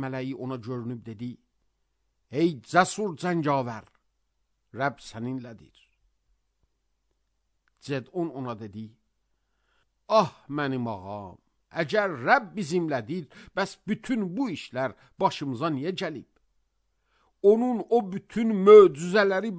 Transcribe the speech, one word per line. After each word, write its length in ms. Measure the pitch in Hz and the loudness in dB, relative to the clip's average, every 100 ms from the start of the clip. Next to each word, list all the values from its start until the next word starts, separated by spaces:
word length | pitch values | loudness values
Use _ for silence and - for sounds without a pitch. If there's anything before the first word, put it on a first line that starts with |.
mələyi 320 | 131 131 131 | -6 -6 -8
ona 200 | 123 127 | -8 -10
görünüb 500 | 127 110 123 113 120 | -10 -8 -8 -8 -10
dedi: 320 | 117 107 123 - _ _ _ _ _ _ _ _ - | -12 -12 -12 -14 _ _ _ _ _ _ _ _ -8
"Ey 300 | 135 175 131 | -2 0 -2
cəsur 560 | - 170 180 - 208 147 | 0 2 2 0 -6 -4
cəngavər, 680 | 180 170 147 139 120 110 - _ _ _ _ _ _ _ _ | -4 -2 0 -2 -4 -10 -16 _ _ _ _ _ _ _ _
Rəbb 240 | 107 139 139 | -6 -6 -6
səninlədir." 760 | - 113 120 131 120 110 73 _ _ _ _ _ _ _ _ _ _ _ _ _ _ _ _ _ _ _ _ _ | -16 -10 -8 -8 -12 -20 -20 _ _ _ _ _ _ _ _ _ _ _ _ _ _ _ _ _ _ _ _ _
Cedon 480 | 131 135 - 185 165 | -10 -8 -8 -6 -6
ona 300 | 131 123 110 | -6 -10 -10
dedi: 360 | 107 104 107 _ _ _ _ _ _ _ _ _ _ _ - | -12 -14 -16 _ _ _ _ _ _ _ _ _ _ _ 0
"Ah, 380 | 220 151 - - | 2 2 -4 -10
mənim 400 | 147 139 131 117 | -6 -4 -4 -6
ağam, 500 | 98 98 104 92 - _ _ _ | -8 -10 -12 -14 -20 _ _ _
əgər 460 | 156 147 208 196 131 | -8 -2 -2 -2 -2
Rəbb 300 | 151 262 190 | 2 2 0
bizimlədir, 720 | 185 147 175 160 131 107 180 139 - - | -8 -4 -2 -2 -4 -6 -10 -12 -18 -10
bəs 220 | 185 190 - 185 | -6 -6 -6 -8
bütün 380 | 214 - 226 180 196 | -6 -4 -4 -4 -4
bu 120 | 262 | -6
işlər 460 | - - 127 127 - - - | -6 -8 -6 -6 -8 -16 -2
başımıza 500 | 190 - 143 117 160 | -2 -2 -8 -6 -4
niyə 240 | 131 165 | -4 -6
gəlib? 340 | 185 175 139 - _ _ _ _ _ _ _ _ _ _ _ | -8 -8 -10 -18 _ _ _ _ _ _ _ _ _ _ _
Onun 440 | 196 226 254 220 - | 4 6 2 -2 0
o 120 | 233 196 | 0 0
bütün 400 | 190 - 214 226 202 | -10 -8 -4 -2 4
möcüzələri 840 | 196 214 185 143 175 208 196 190 220 | 12 12 12 6 0 2 2 0 -4